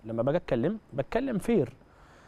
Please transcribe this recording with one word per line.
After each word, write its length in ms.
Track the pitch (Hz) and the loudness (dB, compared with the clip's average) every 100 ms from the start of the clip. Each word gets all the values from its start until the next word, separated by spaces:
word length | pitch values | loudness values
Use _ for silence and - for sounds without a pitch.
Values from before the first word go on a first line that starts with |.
| 110 | -8
لما 180 | 117 | -2
باجي 140 | 127 170 | 0 0
أتكلم، 400 | - 123 139 214 - | 0 0 0 -2 -6
بتكلم 440 | 127 - 226 269 214 | -8 -4 -2 -2 -2
فير. 360 | - 220 120 - - - - - | 2 2 2 -4 -20 -20 -20 -20